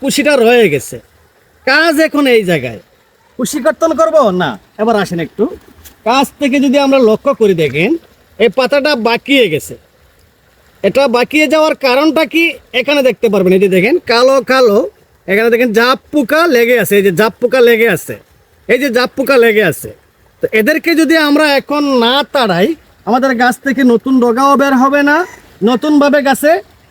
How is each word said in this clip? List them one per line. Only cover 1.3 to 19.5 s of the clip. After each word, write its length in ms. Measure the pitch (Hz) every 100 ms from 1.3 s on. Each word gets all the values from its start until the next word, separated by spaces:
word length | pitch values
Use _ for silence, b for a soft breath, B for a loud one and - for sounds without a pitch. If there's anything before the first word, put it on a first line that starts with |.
| _ _ _ -
কাজ 280 | 285 330 294 320
এখন 180 | 294 277
এই 160 | 233
জায়গায়। 360 | 180 160 123 104 - _ _ _ _ -
কুশি 200 | 247 294
কর্তন 300 | 294 - 330 294
করবো 220 | 320 320 233 180
না, 80 | 160 110 _ -
এবার 160 | 214 214
আসেন 240 | 185 175
একটু। 240 | 151 - 262 - - - - -
কাছ 220 | - 262 262 -
থেকে 180 | 285 277
যদি 120 | 269 277
আমরা 200 | 277 269 226
লক্ষ্য 240 | 214 -
করি, 200 | - 214
দেখেন 360 | 170 151 139 202 330 - _ _ -
এই 120 | 220 -
পাতাটা 360 | 254 285 285 277 220
বাঁকিয়ে 380 | 233 - 277 208
গেছে। 240 | 147 - 120 _ _ _ _ _ _ _ _ _ _
এটা 180 | 190 247 277
বাঁকিয়ে 380 | 240 247 302 302
যাওয়ার 260 | 311 311 294 269
কারণটা 360 | 254 311 294 294
কি? 120 | 320 330 269 _ 233
এখানে 200 | 269 285
দেখতে 240 | 254 214 226
পারবেন, 240 | 208 180
এই 80 | 185
যে 60 | 196 185
দেখেন 180 | 208 349 -
কালো 260 | 233 254 269 233
কালো, 280 | 262 240 202 349 - _ _ -
এখানে 200 | 202 233
দেখেন 200 | 226 254
জাপ 260 | 208 240 262 _
পোকা 300 | 302 240 311 339
লেগে 300 | 233 233 247
আছে, 120 | 185 202
এই 80 | 196
যে 60 | 165
জাপ 120 | 214 -
পোকা 200 | 240 262
লেগে 280 | 240 226 233 170
আছে, 180 | - 107 _ _ _ _ -
এই 100 | 247
যে 60 | 277 226
জাপ 140 | 247
পোকা 220 | - 262 269
লেগে 200 | 233